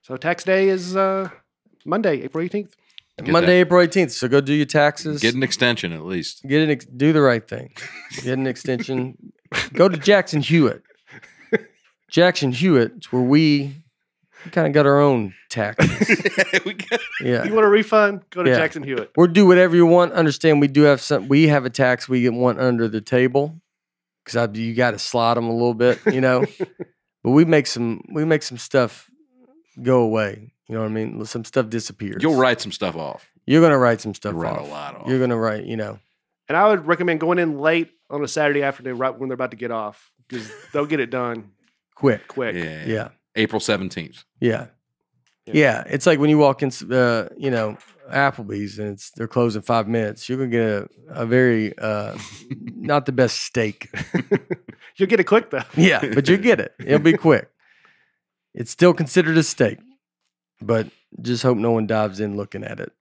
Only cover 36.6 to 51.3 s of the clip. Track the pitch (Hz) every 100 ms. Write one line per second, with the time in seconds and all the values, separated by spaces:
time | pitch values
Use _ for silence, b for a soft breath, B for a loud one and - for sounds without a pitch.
36.6 | 208 202 151 170 175 160 160 175 165 143
37.6 | 156 165 160 _ _ 143 143 156 147 143
38.6 | 139 135 127 120 131 117 131 127 127 117
39.6 | 120 113 104 - _ _ _ 123 110 -
40.6 | - 151 147 151 120 127 120 117 104 _
41.6 | _ _ _ _ 135 107 - - 120 90
42.6 | 80 78 80 110 113 _ _ 110 110 110
43.6 | - 104 92 - 80 - _ _ 120 113
44.6 | 120 _ _ _ _ _ _ _ - 151
45.6 | 139 - - 135 180 156 151 151 143 131
46.6 | 139 123 - 127 120 113 95 - 139 117
47.6 | 110 104 _ _ 131 139 139 135 101 104
48.6 | 104 107 104 101 - - 113 127 120 107
49.6 | - 117 104 117 107 - - 131 131 117
50.6 | 113 101 - _ - 131 117